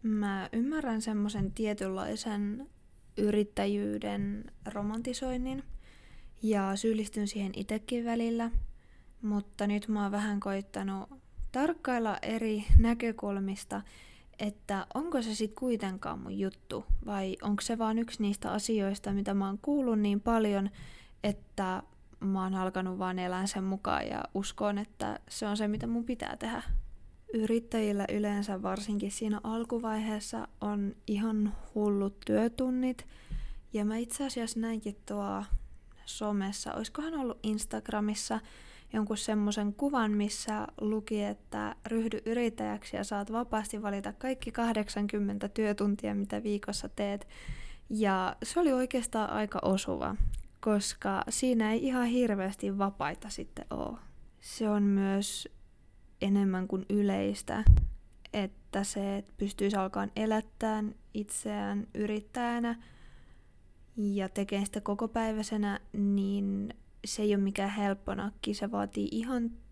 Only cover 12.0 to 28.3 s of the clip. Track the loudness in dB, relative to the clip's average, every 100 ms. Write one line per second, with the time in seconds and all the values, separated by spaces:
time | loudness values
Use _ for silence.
12 | 0 -2 -2 -2 0 0 12 12 12 4
13 | 0 -2 -2 -2 -2 -4 -6 -8 -8 -18
14 | -20 -20 -20 -6 -6 -6 -4 -4 -4 -4
15 | 0 0 0 -2 -2 -2 0 0 0 -4
16 | -6 -6 -6 -2 -2 -4 -8 -8 2 2
17 | 2 -2 -2 -4 -2 -2 0 0 2 0
18 | -2 0 0 0 -2 -2 0 2 2 0
19 | -2 -2 0 0 0 -2 0 2 4 4
20 | 4 2 4 4 4 2 0 -4 -16 -16
21 | -20 -2 -2 -2 -6 -4 -2 -2 -6 -20
22 | -20 -6 -2 0 0 0 0 0 -2 -2
23 | -2 -2 -2 -2 -2 -2 -2 0 0 0
24 | 0 -4 -4 -4 -4 0 0 0 -4 -6
25 | -6 -6 -8 -6 -2 0 0 0 -2 -2
26 | -2 -4 -4 -4 -4 -4 2 0 0 -12
27 | -18 -20 -4 0 2 2 2 0 2 0
28 | 0 0 0